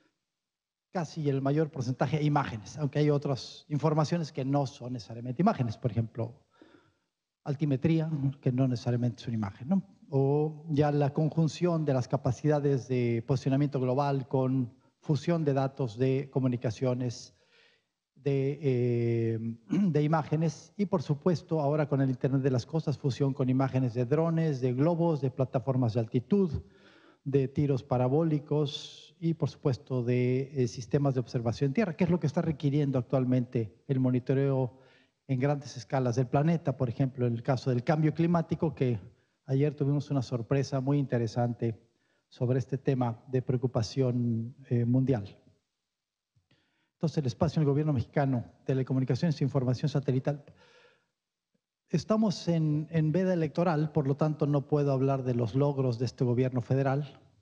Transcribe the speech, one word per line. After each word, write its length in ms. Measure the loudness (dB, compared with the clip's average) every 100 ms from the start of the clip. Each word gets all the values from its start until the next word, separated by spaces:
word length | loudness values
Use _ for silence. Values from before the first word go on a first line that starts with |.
| _ _ _ _ _ _ _ _ _
casi 380 | -6 -6 -2 0
el 140 | 0
mayor 260 | 0 0 -2
porcentaje 480 | -4 -4 -2 0 0
de 60 |
imágenes, 520 | 2 0 -2 -6 -10 -6
aunque 180 | -2 2
hay 140 | 2
otras 560 | 2 0 -4 -6 -18 -6
informaciones 640 | 0 2 2 0 0 -4
que 120 | -6
no 220 | 0 0 0
son 280 | -6 -10
necesariamente 500 | -10 -10 -12 -8 2
imágenes, 340 | 2 2 -2 0
por 140 | -2
ejemplo, 500 | 0 -2 -4 -8 -8 _ _ -20 -20 _ _ _ _ _ _
altimetría, 640 | -8 -2 0 0 2 2 0 -2 -2 -2
que 100 | -2
no 160 | 2 0
necesariamente 540 | 0 -2 0 -2 -4
es 60 | -6
una 80 | -4
imagen, 320 | -6 -8 -2
¿no? 160 | -2 -2 -20 -4
O 560 | 0 2 2 0 -4 -4
ya 200 | 2 2
la 220 | 2 0
conjunción 720 | 0 0 2 0 0 -2 0 0
de 80 |
las 140 | 0 0
capacidades 800 | -2 -2 0 0 2 2 0 0
de 360 | 0 0 0 0
posicionamiento 520 | -2 0 0 0 0
global 480 | 0 0 0 -2 -2
con 460 | 0 0 0 -2 -8 _ _
fusión 440 | -4 -2 0 0 2
de 80 |
datos 440 | 0 -2 -2 -6 0
de 320 | 0 0 -2
comunicaciones, 1040 | -2 0 0 -4 -2 -2 -2 -4 -6 -16 _ _ _ _ _ _ _ _ _
de, 440 | -2 0 -2 0
eh, 800 | 0 2 2 2 2 2 0 -2 -4 -8 -2
<clears throat> 0 |
de 340 | 2 2 2
imágenes 720 | 2 2 0 0 0 -2 -16 -4
y, 120 | 0
por 140 | 0
supuesto, 600 | 0 0 2 0 0 0
ahora 260 | 2 2 2
con 140 | 2
el 80 | 2
Internet 320 | 0 0 2
de 100 | 2
las 140 | 0 0
Cosas, 320 | -4 -2 -2
fusión 360 | -2 0 0
con 160 | 0 0
imágenes 440 | 2 2 0 0
de 120 | 0 0
drones, 540 | 2 2 2 0 0
de 140 | 0
globos, 480 | 2 2 2 2 2
de 100 | -2
plataformas 640 | -2 -2 -2 -2 0 2
de 80 | 0
altitud, 600 | 0 -2 2 2 2 -2 -8 -20 -20 -20 -20 _
de 240 | -2 0 0
tiros 340 | 0 0 0
parabólicos 1300 | 0 0 2 2 2 0 0 -2 -2 -6 -14 -20 -20 -6
y, 140 | -4 -2
por 140 | -4
supuesto, 540 | -2 -2 -2 -2 -2
de, 480 | 0 2 2 0 -2
eh, 140 | -2 -2
sistemas 460 | -2 -2 0 2
de 80 | 0
observación 480 | -2 -4 -2 0 0
en 60 | 0
tierra, 200 | -2 0
que 80 |
es 60 | 0
lo 100 | 2
que 80 | 0
está 140 | -2
requiriendo 580 | -2 -2 0 0 0 0
actualmente 800 | 0 0 2 0 0 -2 -4 -8 -4
el 140 | 0
monitoreo 800 | 2 0 0 0 2 0 -2 -6 -20 _ _ _ -4
en 120 | 0
grandes 380 | 0 -2 -6 -14
escalas 400 | -4 -2 0 0
del 100 | 0
planeta, 480 | 2 2 0 -2 -2
por 140 | -4
ejemplo, 360 | 0 -2 0 -2
en 80 | -2
el 60 |
caso 280 | -2 -2 0
del 160 | -2 0
cambio 280 | 2 2
climático, 640 | 2 2 2 0 -2 -2 0
que 240 | -2 -2 -6 _ _ _ -4
ayer 280 | 0 0 0
tuvimos 360 | -2 0 -2
una 100 | -4
sorpresa 600 | -2 -6 -2 0 0 -2
muy 180 | 0 0
interesante 880 | 0 0 -2 0 -2 -2 -4 -4 _ _ _ _ _
sobre 280 | -4 0 0
este 180 | -2 -4
tema 460 | -2 0 0 -4 -4
de 140 | -4
preocupación, 1160 | 0 -2 0 -2 -4 0 0 0 0 -2 -4 -10 -2
eh, 160 | 0 2
mundial. 500 | 2 2 0 -2 -16 _ _ _ _ _ _ _ _ _ _ _ _ _ _ _
Entonces, 240 | -6 -4 -2
el 80 | -4
espacio 340 | -2 0 2
en 40 |
el 60 | 2
gobierno 200 | 2 0
mexicano, 540 | 0 0 0 0 0 -4 -12 -2
telecomunicaciones 760 | -2 0 0 0 0 0 0
e 20 |
información 460 | 0 0 0 0 0
satelital. 540 | -2 0 -2 -2 -6 -10 -20 -20 -20 _ _ _ _ _ _ _ _ _ _ -4
Estamos 580 | -4 0 2 2 0 0
en, 400 | 0 2 0 0
en 200 | 0 2
veda 220 | 2 2
electoral, 580 | 0 0 0 2 2 0
por 140 | 0 0
lo 80 | 0
tanto 300 | 0 0 0
no 220 | 0 0
puedo 240 | 0 2
hablar 320 | 2 2 0
de 100 | 0
los 220 | 0 0 2
logros 420 | 0 2 -2 0
de 80 | -4
este 180 | -2
gobierno 380 | 0 2 0 -2
federal. 580 | 0 0 0 -2 -4 -12 _ _